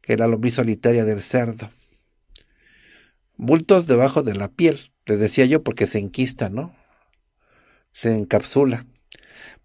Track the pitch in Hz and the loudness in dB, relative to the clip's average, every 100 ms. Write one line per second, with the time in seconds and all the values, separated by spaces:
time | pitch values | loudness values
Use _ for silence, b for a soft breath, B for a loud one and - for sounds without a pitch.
0 | - 110 113 110 123 123 117 104 120 117 | -4 0 0 0 -2 -2 -4 0 0 2
1 | 107 104 - 127 117 113 110 _ _ _ | 0 -4 -4 -4 -4 -8 -16 _ _ _
2 | _ _ _ - b b b b b b | _ _ _ -20 b b b b b b
3 | b b _ - 117 160 160 190 165 120 | b b _ -8 2 2 4 4 4 2
4 | 135 151 131 98 101 - 170 147 - _ | 4 0 -2 -4 -8 0 0 0 -10 _
5 | - 104 107 - 127 156 123 - 104 107 | -4 0 0 2 2 2 -2 -2 -2 -2
6 | 98 - 127 - 98 107 170 _ _ _ | -6 -4 -6 -4 -8 -8 -12 _ _ _
7 | _ _ _ _ _ _ _ _ _ - | _ _ _ _ _ _ _ _ _ -6
8 | 117 110 101 104 - 151 139 117 - _ | -2 -2 0 -2 0 0 0 -2 -10 _
9 | _ B B B B B | _ B B B B B